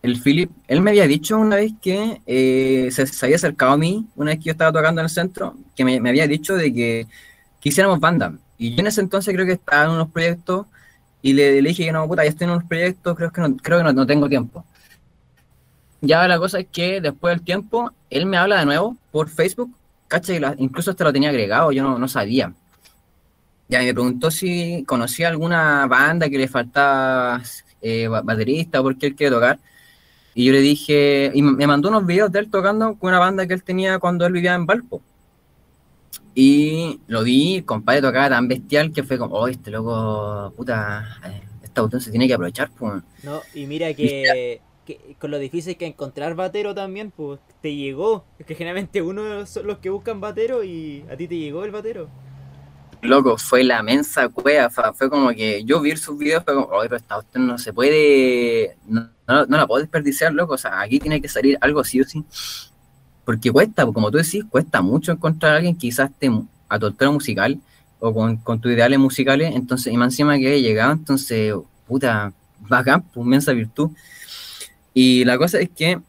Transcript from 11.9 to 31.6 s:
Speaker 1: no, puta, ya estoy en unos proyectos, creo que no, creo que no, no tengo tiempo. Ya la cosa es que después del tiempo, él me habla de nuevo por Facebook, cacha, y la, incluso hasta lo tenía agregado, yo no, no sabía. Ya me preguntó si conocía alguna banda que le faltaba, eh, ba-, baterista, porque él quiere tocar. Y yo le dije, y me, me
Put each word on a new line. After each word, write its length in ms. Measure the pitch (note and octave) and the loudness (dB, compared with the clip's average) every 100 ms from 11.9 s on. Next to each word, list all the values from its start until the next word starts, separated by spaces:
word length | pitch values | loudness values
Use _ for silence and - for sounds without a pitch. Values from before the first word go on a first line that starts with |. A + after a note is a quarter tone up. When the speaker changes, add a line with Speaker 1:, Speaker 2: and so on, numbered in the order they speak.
Speaker 1:
no, 140 | D#3+ D#3 | -2 -2
puta, 160 | E3 | 2
ya 80 | D3+ | 0
estoy 160 | D3+ F3 | 0 -2
en 60 | |
unos 120 | E3+ | -2
proyectos, 520 | E3+ E3 F3 F#3 F3 E3+ | -2 -2 -2 -2 -6 -4
creo 140 | E3+ | -4
que 80 | F3+ | -2
no, 160 | D#3+ C3 | -2 -2
creo 220 | - E3+ | 0 2
que 60 | |
no, 80 | E3 | 4
no 140 | C3 B2+ | 2 2
tengo 220 | D3 C#3+ | 2 2
tiempo. 360 | C#3 A#2 - - _ _ _ _ _ _ _ _ _ _ _ _ _ | 0 -2 -12 -20 _ _ _ _ _ _ _ _ _ _ _ _ _
Ya 260 | C#3+ E3 F3+ | 2 4 4
la 100 | E3+ | 2
cosa 220 | F#3 F#3+ | 0 -4
es 60 | F#3 | -6
que 300 | - F3 G3 | -4 -2 -2
después 340 | D#3 C#3 F3 | -4 -2 -2
del 80 | E3+ | -2
tiempo, 480 | E3+ F#3 G#3+ A3+ A#3+ _ _ | -2 -6 -2 -4 -4 _ _
él 160 | C#3 F#3 | -4 -2
me 100 | F#3 | 0
habla 220 | F#3+ G3+ | 2 2
de 80 | D3 | 2
nuevo 320 | D3 G#3 B3 _ | 0 -2 -6 _
por 200 | D3+ D#3 | -4 -4
Facebook, 440 | - F3 F#3+ B3 - _ _ _ | -2 -2 -2 -10 -10 _ _ _
cacha, 280 | D#3+ F3 | -4 -2
y 40 | E3+ | -2
la, 160 | C#3 C#3+ | -2 -2
incluso 320 | C3 C3+ F3 | -4 -2 -6
hasta 140 | F#3 | 0
lo 100 | D#3+ | 0
tenía 160 | C#3 D3+ | 2 0
agregado, 420 | C3+ G2+ A2+ D#3+ | 0 0 2 2
yo 100 | C3+ | 2
no, 160 | C3+ B2 | 0 -2
no 100 | B2+ | -2
sabía. 440 | B2+ G2+ B2+ E2+ - _ _ _ _ _ _ _ _ _ _ _ | -4 -2 -2 -2 -8 _ _ _ _ _ _ _ _ _ _ _
Ya 80 | B2 | 0
me 160 | B2 | 0
preguntó 360 | A#2+ B2 B2+ D#3+ | 0 -2 0 -2
si 540 | D#3+ F#3 F3 E3+ E3+ - | -2 -4 -2 -4 -6 -4
conocía 420 | B2+ A#2 - E3+ | -2 -2 -2 -2
alguna 580 | E3 E3 E3+ D#3 C#3+ C#3 | 0 0 2 2 2 4
banda 420 | B2+ C#3+ E3+ D#3 | 4 4 2 0
que 80 | C3+ | 0
le 100 | C3 | 0
faltaba, 960 | C3 A#2+ - C#3 C3+ C3 C3 B2 B2 A#2 - _ _ | -2 -2 2 2 4 2 0 0 -2 -6 -18 _ _
eh, 260 | A2+ A2+ A2+ | -6 -4 -2
ba-, 140 | A2+ | -4
baterista, 640 | G#2+ A2 A2 D3+ E3 - | -2 -2 0 -2 0 0
porque 240 | C3 C3 C#3+ | 0 0 -4
él 100 | C#3 | 0
quiere 180 | C#3+ | 2
tocar. 240 | A#2+ A#2+ D3 _ _ _ _ _ _ _ | 4 2 2 _ _ _ _ _ _ _
Y 100 | - | 0
yo 80 | B2 | 4
le 80 | C3+ | 6
dije, 680 | C#3 D3 - D3 C#3+ C#3 C#3 | 4 2 2 2 4 4 2
y 80 | C#3 | 2
me, 120 | C#3+ | 2
me 140 | C3 | 4